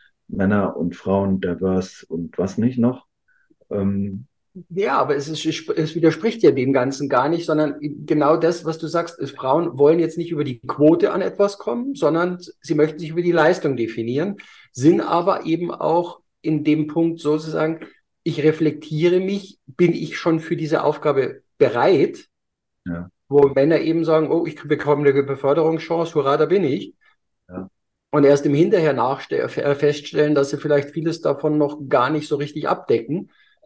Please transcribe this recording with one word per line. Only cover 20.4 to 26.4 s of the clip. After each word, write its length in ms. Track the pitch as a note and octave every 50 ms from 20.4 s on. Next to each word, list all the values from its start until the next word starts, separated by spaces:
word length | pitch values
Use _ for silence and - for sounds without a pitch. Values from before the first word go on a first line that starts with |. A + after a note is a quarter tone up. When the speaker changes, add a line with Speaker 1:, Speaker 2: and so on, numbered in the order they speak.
Speaker 2:
für 160 | D#3+ - F3
diese 280 | D3 D#3+ D3 D#3+ - -
Aufgabe 580 | D3 D3+ - - D3+ C#3 C3+ B2+ - - - _ _ _ -
bereit? 680 | C#3+ A#2+ A2 A#2+ B2+ F3 F#3 C3+ - - - - - _ _ _ _ _ _ _ _ _ _ _ -
Speaker 1:
Ja. 220 | F2+ E2+ E2+ F2 F#2 _ _ _ -
Speaker 2:
Wo 200 | C#3 C#3+ C#3+ C#3
Männer 320 | B2+ C3+ C#3 D#3 E3 D3+
eben 240 | - D#3 E3 E3 D#3+
sagen, 260 | D#3+ D#3 D#3+ D#3 C#3
oh, 160 | D#3+ E3 E3
ich 100 | D3+ - - -
bekomme 460 | D3 D3+ - - C#3+ D3 C#3 D3 C#3+
eine 140 | C3 C#3 C3+
Beförderungschance, 920 | C3+ C#3 C3 - C3+ C#3+ E3 D#3 D#3+ E3 D#3 D#3+ - E3+ E3 E3 E3 -
hurra, 220 | D3+ C3 C#3 C#3+
da 100 | D3